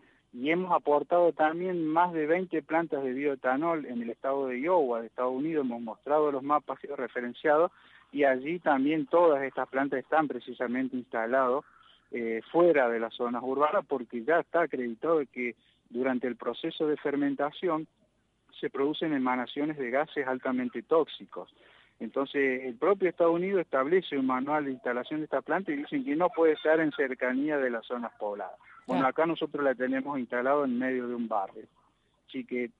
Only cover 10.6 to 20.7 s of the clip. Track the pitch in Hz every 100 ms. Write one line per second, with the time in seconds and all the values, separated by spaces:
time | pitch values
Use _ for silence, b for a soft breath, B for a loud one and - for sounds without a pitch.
10.6 | 120 127 127 127 117 117 113 131 127 139
11.6 | - b b b _ 120 117 113 - 165
12.6 | 175 143 120 117 113 - 120 120 127 135
13.6 | 151 196 160 131 117 123 117 165 - 170
14.6 | 165 131 123 110 156 165 131 123 123 -
15.6 | b b _ 120 131 127 127 117 120 117
16.6 | - - 151 143 147 143 143 135 147 -
17.6 | 185 160 156 _ _ _ _ _ _ -
18.6 | 151 131 143 156 165 139 127 127 120 147
19.6 | 151 151 123 131 151 151 131 131 131 127
20.6 | 123